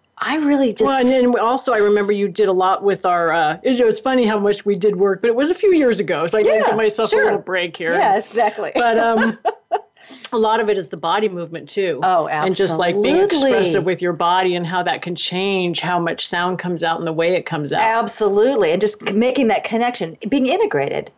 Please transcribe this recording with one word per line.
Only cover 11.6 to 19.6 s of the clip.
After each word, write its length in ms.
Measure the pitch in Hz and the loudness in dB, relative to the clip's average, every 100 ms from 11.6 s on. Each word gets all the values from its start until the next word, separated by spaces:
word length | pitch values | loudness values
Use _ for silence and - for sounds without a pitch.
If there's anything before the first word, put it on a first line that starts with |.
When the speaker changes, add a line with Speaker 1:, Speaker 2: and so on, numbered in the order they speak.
| 147 | -8
Speaker 2:
too. 300 | 202 185 160 | -4 -2 0
Speaker 1:
Oh, 240 | 180 175 151 | 2 2 0
Speaker 2:
And 280 | 156 170 185 | -2 -2 0
just, 220 | 185 165 | 0 0
like, 160 | 175 196 | 0 0
being 200 | 233 339 | 2 2
Speaker 1:
absolutely. 300 | 403 320 269 | 2 2 2
Speaker 2:
expressive 340 | 226 180 180 170 | 2 2 0 -2
with 160 | 175 | -2
your 120 | 180 | -4
body 400 | 160 175 180 185 175 | -2 0 2 0 -2
and 120 | 170 | -4
how 160 | 185 | -4
that 180 | 180 156 | -2 -4
can 140 | 175 170 | -6 -8
change 640 | - 180 196 190 175 160 | -6 -4 -2 -2 -2 -4
how 180 | 170 180 | -2 -2
much 280 | 170 - - | -2 -4 -4
sound 320 | 175 180 180 | -2 -2 -4
comes 240 | 180 165 | -6 -4
out 140 | 165 165 | -4 -4
and 80 | 170 | -4
the 60 | |
way 220 | 160 165 180 | -2 0 0
it 100 | - | -2
comes 260 | 160 143 | -6 -4
out. 80 | 156 | -2
Speaker 1:
Absolutely. 880 | 220 226 208 - 208 202 247 254 165 | 0 0 -2 -2 0 2 2 2 2
And 100 | 180 | 2
just 220 | 208 - - | 0 -2 -4
c-, 60 | |
making 340 | 196 247 262 226 | 0 0 2 2
that 160 | 180 | 0